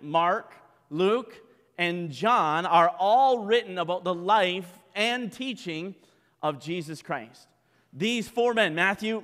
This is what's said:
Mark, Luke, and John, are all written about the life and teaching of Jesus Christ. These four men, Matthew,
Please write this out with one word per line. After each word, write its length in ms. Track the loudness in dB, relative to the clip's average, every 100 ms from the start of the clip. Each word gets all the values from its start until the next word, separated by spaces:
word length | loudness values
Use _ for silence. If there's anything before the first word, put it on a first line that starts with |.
Mark, 500 | -4 0 2 0 -4 -18 -20 _ -10
Luke, 520 | -2 0 0 -2 -14 -20 _ _ -4
and 340 | -4 -2 -6
John, 540 | -2 2 2 2 0 4
are 280 | 6 6 4
all 460 | 2 4 4 2 2
written 320 | 0 0 -4
about 260 | -4 -4
the 100 | -4
life 560 | -4 2 2 2 0 -8 -16 _
and 380 | -4 -2 -2 -6
teaching 640 | -8 -8 -8 -8 -8 -8 -12 _ _ _ _
of 160 | -6 -4
Jesus 420 | -6 -8 -8 -12
Christ. 460 | -8 -8 -10 -20 _ _ _ _ _
These 360 | -6 -2 -2 -4
four 260 | 0 0
men, 220 | 2 2 2
Matthew, 440 | 0 0 -2 -4